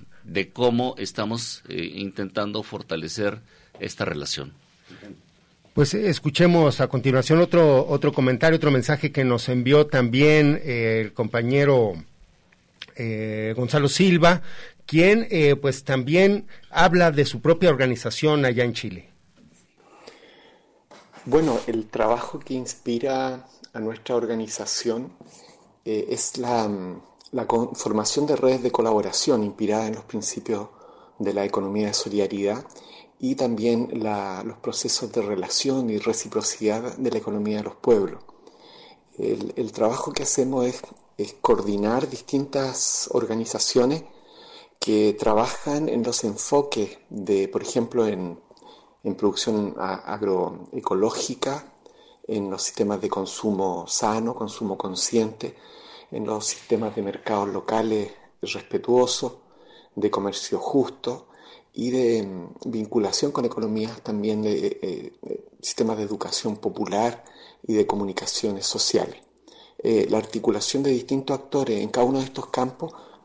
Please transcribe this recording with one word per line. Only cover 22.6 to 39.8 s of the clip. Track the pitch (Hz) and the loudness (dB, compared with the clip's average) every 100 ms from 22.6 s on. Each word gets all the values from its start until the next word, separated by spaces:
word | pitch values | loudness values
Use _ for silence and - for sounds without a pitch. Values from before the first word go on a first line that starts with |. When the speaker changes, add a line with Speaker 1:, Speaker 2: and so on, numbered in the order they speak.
| 123 - - 117 139 135 131 127 - _ - | -8 -8 -4 -2 0 0 -2 -6 -14 _ -14
Speaker 3:
a | 117 | -8
nuestra | 110 113 - 120 | -6 -6 -2 -2
organización, | 113 113 110 - 104 - 117 113 127 - - - - - _ _ | 0 -4 -6 -8 -6 -4 -2 -4 -6 -14 -20 -20 -20 -20 _ _
eh, | 113 107 - | -6 -4 -4
es | 120 - 131 | -4 -4 -4
la, | 123 120 107 98 90 87 - _ - | -2 0 0 -4 -8 -12 -18 _ -8
la | 127 110 | -4 0
conformación | 117 120 - 110 107 104 - 147 | 0 0 -4 -2 0 0 0 0
de | 139 | 2
redes | 131 131 | 2 2
de | 123 | 2
colaboración | - 113 107 95 - 147 120 | 2 2 2 0 -2 2 2
inspirada | 104 98 104 107 110 | 0 -2 0 0 -2
en | 107 | -6
los | - | -8
principios | 110 - - - 101 107 - - - - - | -8 -6 -8 -6 -6 -6 -16 -20 -20 -18 -6
de | 101 | -2
la | 101 | 0
economía | 101 101 98 104 104 | 0 -2 -2 -2 -2
de | |
solidaridad | 101 - 101 98 98 101 117 - - - - - _ | -2 -2 -2 0 0 -2 -2 -8 -20 -20 -20 -20 _
y | 131 135 | -4 0
también | 127 107 120 117 120 120 | -2 0 2 2 0 -4
la, | 107 104 98 92 113 | -4 -4 -6 -8 -10
los | - | -10
procesos | - - - - 113 | -8 -6 -4 -4 -4
de | 117 | -4
relación | 101 98 85 - 139 135 120 | -2 -2 -4 -2 -2 0 -2
y | 104 | -2
reciprocidad | 117 107 110 110 - - 107 110 123 - | -2 -2 -4 -4 -4 -2 -2 0 -4 -4
de | 127 | -4
la | 107 | -2
economía | 107 104 104 107 | -4 -4 -2 -4
de | |
los | 104 - | -6 -2
pueblos. | 127 110 95 - - - - - - - - - _ - | 4 4 4 -4 -16 -20 -20 -20 -20 -20 -20 -20 _ -6
El, | 98 110 - - | -2 -2 -4 -6
el | 110 | -6
trabajo | - | 0